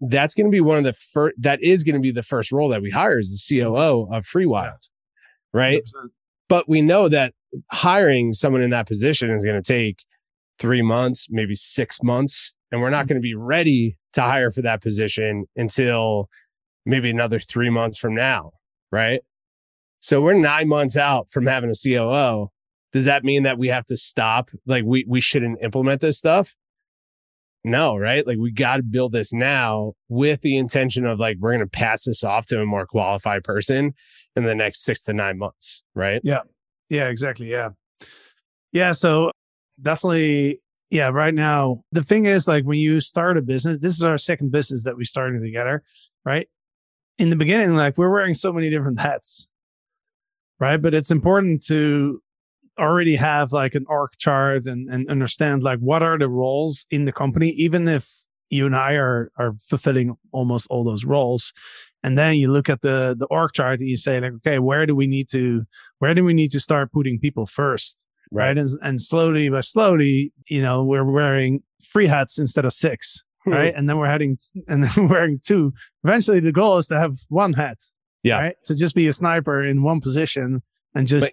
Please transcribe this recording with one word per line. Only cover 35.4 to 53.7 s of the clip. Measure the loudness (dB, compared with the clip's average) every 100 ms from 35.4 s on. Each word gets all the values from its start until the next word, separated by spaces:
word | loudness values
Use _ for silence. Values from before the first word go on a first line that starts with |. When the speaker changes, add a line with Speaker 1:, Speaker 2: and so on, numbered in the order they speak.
| -10 -10 -14 -14 -12 -6
Speaker 1:
right? | -4 -2
Speaker 2:
Yeah. | -2 -4 -6 _ _ _ _
Yeah, | -4 -4
exactly. | -4 -6 -8 -8
Yeah. | -6 -6 -10 _ _ -20 -20 _ _ _ _ _
Yeah. | 0 0
So | 2 2 4 2 -2 _ _ _ _
definitely, | -4 -2 0 0 2 2 0 -2 _ _ _
yeah, | 0 0
right | 2 0
now, | 2 2 2 0 -2 -4
the | -4 2
thing | 2 4
is, | 2 2
like, | 2 2
when | 0
you | 2 2
start | 0 -2 0 0
a |
business, | 0 -2 -2 -2
this | -2 0
is | 0
our | 0
second | 0 -2 0
business | 0 -2 -4 -6
that | -6
we | -6
started | -4 -4 -4
together, | -6 -4 -4 -4 -8 _ _ _ -4
right? | -4 -4 _ _ _ _ _ _ -2
In | 0
the | 2
beginning, | 2 2 4 2
like, | 2 2
we're | 2
wearing | 2 0 -2
so | -2
many | -2 -2
different | -2 -2 -2
hats, | -2 -4 -6 -10 -12 _ _ _ _ _ _ _ _ _ _ _
right? | 0 2
But | 2 0
it's | 2
important | 2 4 4 2 0 0
to | 0 2 2 0 -4 -12 _ _ _ _ -4
already | 2 2 4 2
have, | 2 0 0
like, | 0 -2